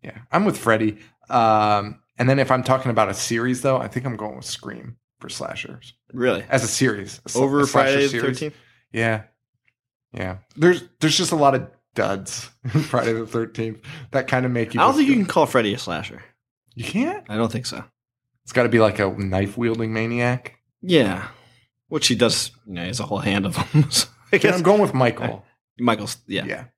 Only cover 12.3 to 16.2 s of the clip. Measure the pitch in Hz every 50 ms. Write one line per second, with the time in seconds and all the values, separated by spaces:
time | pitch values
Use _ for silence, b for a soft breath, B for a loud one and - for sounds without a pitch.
12.3 | - - - - _ _ _ 127 101 151 147 - - 127 113 113 113 113 117 107
13.3 | - 117 113 113 - - 113 113 110 - B B B B B B - 135 131 -
14.3 | - 127 127 127 123 120 113 113 - 120 160 226 269 294 294 262 277 240 196 180
15.3 | - 180 175 - - 131 113 104 101 - - - 85 78 98 - - -